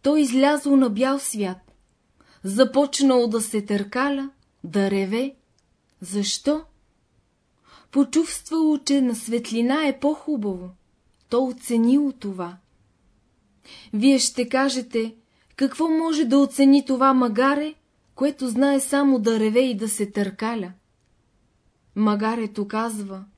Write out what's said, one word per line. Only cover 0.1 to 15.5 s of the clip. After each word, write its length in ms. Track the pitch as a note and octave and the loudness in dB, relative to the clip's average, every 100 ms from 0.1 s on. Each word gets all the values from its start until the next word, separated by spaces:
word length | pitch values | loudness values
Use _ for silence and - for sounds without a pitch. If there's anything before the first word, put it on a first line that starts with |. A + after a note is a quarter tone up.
| D4+ | 2
излязло 600 | C#4 B3+ C4+ - C#4+ C#4 | 2 4 2 2 2 4
на 140 | B3+ | 4
бял 280 | G3+ C4 C#4 | 0 -2 -2
свят, 540 | - G#3+ F#3+ F#3 _ _ _ _ _ _ _ _ | -4 -6 -6 -6 _ _ _ _ _ _ _ _
започнало 840 | F#3+ G3+ C4 C4+ C#4+ - C#4 B3+ A#3+ | -6 0 2 2 0 2 2 4 2
да 140 | A3 | -2
се 220 | A3 G#3+ | -2 -6
търкаля, 680 | G3+ G3+ G3+ B3 C#4 C#4 C4+ _ _ _ | -2 -4 -4 -4 -2 -4 -8 _ _ _
да 260 | F3 G3+ G3 | -4 -2 0
реве. 440 | G3 F#3+ A3 C4+ - _ _ _ _ _ _ | -2 -2 -4 -4 -10 _ _ _ _ _ _
Защо? 640 | F3+ G3+ G3+ - C#4 D#4 D#4+ _ _ _ _ _ _ _ _ _ _ - _ | -8 -4 -4 -2 -2 -2 -6 _ _ _ _ _ _ _ _ _ _ -20 _
Почувствало, 880 | C4+ C4+ D4+ D#4+ - - D#4+ D#4 D4+ | -2 0 0 -2 -6 -6 0 0 0
че 220 | D4 C#4 | 0 0
на 140 | B3+ | 0
светлина 720 | A3+ - A#3 A#3 A3+ A#3+ C#4+ D4+ | -2 -4 -6 -4 -2 0 0 0
е 140 | C4+ | 0
по-хубаво. 720 | C#4+ D4+ - C#4 G3+ F3+ F3+ F#3 _ _ _ _ _ | -2 -2 -4 -4 -4 -8 -12 -20 _ _ _ _ _
То 160 | A#3 | -2
оценило 680 | C4 B3 - A#3 A#3 C#4 C#4+ | 0 -4 -4 2 4 4 2
това. 440 | - G3+ F#3 F3 F#3 _ _ _ _ _ _ _ _ _ _ _ - - | -4 -10 -8 -10 -12 _ _ _ _ _ _ _ _ _ _ _ -20 -8
Вие 260 | G#3 C4 C4+ | 2 4 4
ще 300 | - - A#3+ | 2 -2 -2
кажете: 680 | C4 C4+ B3+ B3 A#3 A3+ - _ _ _ | 0 0 -2 -4 -4 -4 -10 _ _ _